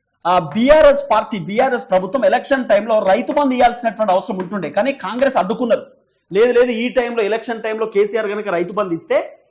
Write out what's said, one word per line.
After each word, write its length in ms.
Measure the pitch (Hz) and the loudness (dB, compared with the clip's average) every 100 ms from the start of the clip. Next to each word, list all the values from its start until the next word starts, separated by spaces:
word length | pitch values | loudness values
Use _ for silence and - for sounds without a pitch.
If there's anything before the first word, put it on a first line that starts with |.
| _ _ 170 | _ _ 0
ఆ, 120 | 180 | 0
బీఆర్ఎస్ 680 | 160 208 254 311 294 285 - | 0 0 6 8 6 4 2
పార్టీ, 280 | 214 214 214 | 0 0 -6
బీఆర్ఎస్ 520 | 160 214 262 240 - | -6 0 0 0 0
ప్రభుత్వం 340 | 185 185 269 | -2 0 0
ఎలక్షన్ 440 | 202 247 - 269 247 | 2 0 0 -2 2
టైంలో 300 | 208 226 214 | 0 2 0
రైతు 340 | 190 202 247 | 2 0 0
బంధు 220 | 294 285 | 0 0
ఇవ్వాల్సినటువంటి 580 | 254 240 233 226 214 214 | 2 0 0 -6 -2 0
అవసరం 260 | 185 190 190 | 0 -2 -6
ఉంటుండే, 320 | 175 202 151 | -6 -6 -6
కానీ 220 | 170 247 | -2 -2
కాంగ్రెస్ 440 | 269 185 233 269 - | -2 -6 -2 0 0
అడ్డుకున్నారు. 500 | 185 226 247 196 - _ _ _ - | -2 -2 -2 -2 -4 _ _ _ -6
"లేదు, 200 | 185 247 | 0 2
లేదు, 180 | 240 247 | 4 2
ఈ 180 | 226 233 | 0 -2
టైంలో, 340 | 262 240 233 | -2 -2 -2
ఎలక్షన్ 400 | 202 220 220 226 | -2 -2 -6 -6
టైంలో 240 | 220 220 220 | -6 -4 -2
కేసీఆర్ 400 | 202 208 220 214 | 0 0 0 -4
కనుక 220 | 208 202 | -6 -4
రైతు 240 | 170 175 | -2 -2
బంధు 220 | 202 196 | -2 -4
ఇస్తే 440 | 165 - 269 - - _ | -4 -2 -2 -4 -12 _